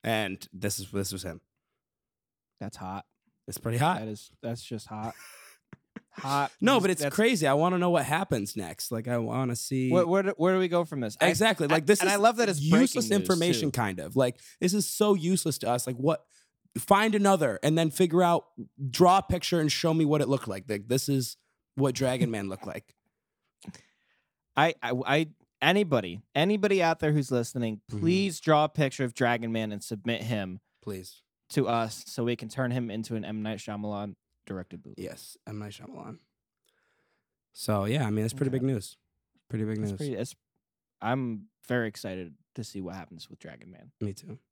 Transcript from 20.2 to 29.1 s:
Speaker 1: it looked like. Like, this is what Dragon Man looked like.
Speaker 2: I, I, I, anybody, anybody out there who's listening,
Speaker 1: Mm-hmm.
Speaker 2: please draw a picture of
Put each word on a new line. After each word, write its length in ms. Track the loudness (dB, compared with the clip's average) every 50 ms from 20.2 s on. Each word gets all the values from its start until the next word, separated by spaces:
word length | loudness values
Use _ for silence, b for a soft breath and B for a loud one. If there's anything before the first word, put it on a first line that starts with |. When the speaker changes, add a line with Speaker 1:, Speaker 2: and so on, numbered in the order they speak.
Speaker 1:
it 80 | 4 2
looked 200 | 2 0 0 -6
like. 160 | -8 -8 -4 -4
Like, 200 | -4 -4 -2 -2
this 200 | -2 -2 0 0
is 280 | 0 0 0 -2 -8 _ _ _ _ _ _ _ _
what 180 | 0 0 0 0
Dragon 360 | 0 0 0 2 0 0 0
Man 180 | 0 -4 -4 -6
looked 160 | -8 -8 -10
like. 280 | -10 -10 -12 -14 _ _ _ _ _ _ _ _ _ _ _ _ _ _ _ -18 B B B B B B B B B B B B B B _ _ _ _
Speaker 2:
I, 180 | 2 2 2 2 _
I, 100 | -6 -4 -4 -4 0
I, 200 | 0 2 2 2 -2 -6 _ _ _ _ _
anybody, 600 | 2 4 4 4 2 2 2 0 0 -2 -8 -10 -14 _ _
anybody 480 | 0 2 2 2 0 2 0 2 2
out 160 | 2 2 0 0
there 120 | 0 2
who's 180 | 2 2 0 0
listening, 500 | -2 -2 -2 -2 -4 -4 -4 -4 -4 -8 _ -10
Speaker 1:
Mm-hmm. 100 | -6 -2
Speaker 2:
please 400 | 0 2 2 2 0 -2 -4 -4
draw 240 | 2 4 4 4 4
a 40 | 2
picture 360 | _ 0 0 0 0 -4 -6
of 100 | -6